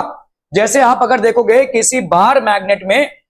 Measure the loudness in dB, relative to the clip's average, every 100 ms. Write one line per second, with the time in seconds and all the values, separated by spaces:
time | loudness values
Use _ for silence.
0 | -2 -10 _ _ _ -2 0 2 2 2
1 | 0 0 0 0 2 2 2 -2 -2 -4
2 | 0 2 2 2 0 -2 -2 -4 -2 -2
3 | -2 -6 _